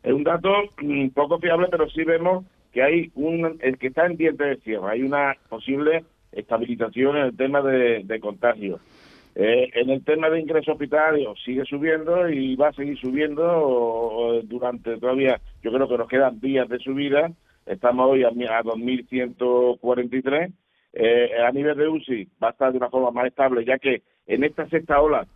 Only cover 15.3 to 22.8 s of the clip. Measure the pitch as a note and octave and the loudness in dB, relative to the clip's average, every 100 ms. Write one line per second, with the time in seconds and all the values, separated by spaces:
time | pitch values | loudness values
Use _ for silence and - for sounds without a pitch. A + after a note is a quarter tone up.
15.3 | B2 - - A#2 B2+ C3+ A#2+ A#2 C3 C3 | 0 -6 -10 -4 0 0 0 0 2 2
16.3 | A2 C3 C3+ A#2+ A#2+ C3 C3+ C#3+ C#3 E3 | 0 -2 0 -2 -6 -6 -4 0 2 0
17.3 | E3+ _ _ - F#2+ B2 B2 C3 C3+ B2 | -4 _ _ -12 0 2 4 4 6 4
18.3 | A#2+ A#2+ A2+ A2+ A2+ A#2+ B2+ A#2+ B2+ B2 | 0 -2 -2 -2 -4 -2 -4 -4 -4 -4
19.3 | B2 B2 B2 B2 A#2+ A#2+ B2 B2 C3 B2+ | -2 0 4 2 0 0 0 0 -4 0
20.3 | D3 F3+ - _ _ _ - A2+ A#2+ A#2+ | -2 -2 -8 _ _ _ 0 4 4 4
21.3 | A#2 A#2+ C#3 D3 C#3+ D3+ D#3 C3 A#2 F#2 | 2 2 2 0 0 0 -2 -4 -6 -6
22.3 | _ A2+ - C3 B2+ | _ -4 2 0 2